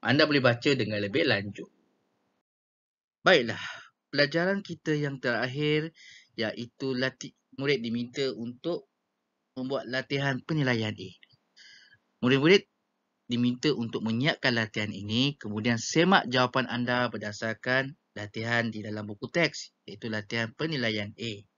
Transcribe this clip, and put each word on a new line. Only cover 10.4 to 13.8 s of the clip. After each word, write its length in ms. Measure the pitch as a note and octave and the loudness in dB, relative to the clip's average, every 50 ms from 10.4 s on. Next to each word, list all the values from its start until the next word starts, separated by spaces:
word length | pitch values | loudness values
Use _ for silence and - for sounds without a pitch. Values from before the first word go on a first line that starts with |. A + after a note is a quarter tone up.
penilaian 560 | - - D#3+ D#3 D3 B2+ B2 A2+ A2 G#2+ G#2 | -2 -2 -2 0 2 2 2 0 0 -2 -4
A. 140 | G#2 F#2 F#2 F2+ _ - _ _ _ _ _ _ - - - - - - _ _ _ _ _ _ _ - | -6 -10 -14 -14 _ -20 _ _ _ _ _ _ -20 -20 -20 -20 -20 -20 _ _ _ _ _ _ _ 2
Murid-murid 400 | B2 C3 C3+ C3+ D#3+ F#3+ G3+ - _ _ _ _ _ _ _ _ _ _ _ _ _ | 4 4 6 6 8 6 6 6 _ _ _ _ _ _ _ _ _ _ _ _ _
diminta 440 | A#2+ A#2+ B2 B2 B2 B2 - D#3 C#3+ | -2 0 2 2 0 0 0 0 0
untuk 280 | - | 0